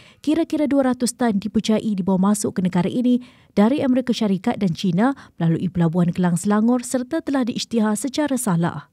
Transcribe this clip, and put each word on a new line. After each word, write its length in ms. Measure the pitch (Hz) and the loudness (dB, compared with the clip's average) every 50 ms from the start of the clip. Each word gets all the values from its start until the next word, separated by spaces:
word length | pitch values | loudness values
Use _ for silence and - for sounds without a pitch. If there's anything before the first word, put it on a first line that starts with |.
| - - - _ | -18 -20 -20 _
kira-kira 480 | - 285 311 320 330 - 311 285 302 | -2 0 0 0 0 0 0 -2 0
dua 240 | 240 285 277 262 254 | 0 2 2 2 0
ratus 240 | 247 247 247 214 - | 0 0 -2 -4 -2
tan 240 | - 247 233 202 196 | -2 0 0 0 0
dipercayai 560 | - 208 - 226 - - 214 214 - 220 208 | -2 -2 -2 -2 0 2 0 0 0 -2 -4
dibawa 400 | 185 175 190 190 180 190 202 208 | -2 0 0 0 2 2 2 2
masuk 240 | - - - - - | 0 -2 -4 -4 -4
ke 80 | 185 | -4
negara 240 | 175 - 180 175 - | -2 0 0 0 0
ini 320 | - 247 240 247 247 247 247 - - _ _ _ _ | -2 0 2 2 2 0 -2 -8 -20 _ _ _ _
dari 320 | 202 202 233 285 302 277 | 2 4 4 4 2 2
Amerika 240 | 254 247 262 254 - | 2 2 2 0 0
Syarikat 480 | 220 - 226 202 196 175 - 240 233 - | -2 0 0 0 0 0 -2 -4 -2 0
dan 160 | 202 180 156 | -2 -2 -2
China 400 | - - 185 165 185 226 269 277 - - - _ - | -2 -2 0 2 2 2 0 0 -4 -10 -16 _ -2
melalui 320 | 170 165 160 - - 180 | 0 0 2 0 -2 -2
Pelabuhan 400 | - 175 170 165 160 180 175 175 | 0 0 0 2 2 2 2 2
Kelang 240 | 160 185 180 175 175 | 0 0 0 0 0
Selangor 480 | 160 - 208 208 214 220 233 247 247 | 0 0 0 0 2 2 2 2 0
serta 400 | 240 - - 247 247 247 330 330 | -2 -4 -4 -4 -4 -4 -6 -4
telah 240 | - - 277 269 247 | -4 -2 -2 -2 -2
diisytihar 480 | 220 - 226 - - 226 226 214 214 208 | -2 -4 -6 -6 -4 -2 0 0 0 0
secara 400 | - - 269 254 311 302 285 269 | -2 -4 -4 -2 -2 -2 -2 -2
salah. 560 | 233 - 208 170 165 175 156 127 147 - _ | -2 0 0 0 0 0 -2 -4 -8 -12 _